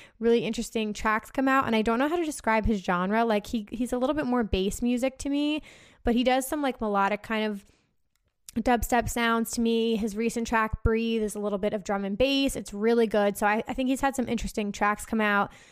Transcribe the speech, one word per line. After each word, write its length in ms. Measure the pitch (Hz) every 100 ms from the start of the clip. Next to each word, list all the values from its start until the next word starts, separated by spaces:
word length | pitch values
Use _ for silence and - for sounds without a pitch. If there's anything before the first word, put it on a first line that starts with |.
| - -
really 260 | 226 233 180
interesting 480 | 233 220 226 214
tracks 380 | 208 220 220 -
come 180 | - 269
out, 160 | 269 247
and 100 | 220
I 60 |
don't 180 | 220 233
know 80 | 285
how 80 | 349
to 80 |
describe 420 | 311 - - 220 202
his 160 | 208
genre. 440 | 180 175 185 220 233
Like, 220 | 208 208
he, 200 | 233 208
he's 200 | 220 247
a 60 | 247
little 160 | 254
bit 140 | 302 247
more 160 | 247
bass 380 | 220 190 196 -
music 360 | 240 247 262 262
to 100 | 277
me, 340 | 285 294 302 - - - _
but 100 | -
he 100 | 233
does 240 | 254 254 262
some, 140 | 302
like, 180 | 277 240
melodic 440 | 220 202 196 208
kind 280 | - 220 214
of 140 | 202 - _ _ _ _ _ _ _ - -
dubstep 500 | 240 240 - 240 226
sounds 420 | 247 233 226 226
to 100 | -
me. 340 | 233 226 226 220
His 220 | 214 202
recent 280 | 233 240 233
track, 380 | 226 220 -
Breathe, 400 | - 226 226 226
is 120 | 214 208
a 40 |
little 180 | 208 202
bit 160 | 208
of 120 | 208 175
drum 180 | 202
and 140 | 196 202
bass. 400 | 269 277 269 -
It's 160 | 202
really 340 | 202 220 233 226
good. 300 | 208 202 202
So 100 | 208
I, 160 | 214 -
I 80 |
think 140 | 226 262
he's 140 | 269
had 120 | 277
some 140 | 254 226
interesting 460 | 233 190 - 208
tracks 320 | 202 208 208 -
come 160 | 220
out. 320 | 214 202 202 - -